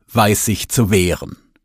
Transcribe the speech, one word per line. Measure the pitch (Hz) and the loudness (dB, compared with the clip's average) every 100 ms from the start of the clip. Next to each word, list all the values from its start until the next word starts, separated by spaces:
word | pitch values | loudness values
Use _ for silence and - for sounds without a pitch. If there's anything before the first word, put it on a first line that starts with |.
| _ | _
weiß | 117 107 104 | 0 2 2
sich | - 101 - | -2 -4 -4
zu | - 107 | 0 2
wehren. | 101 90 80 - - _ _ | 2 2 -2 -6 -16 _ _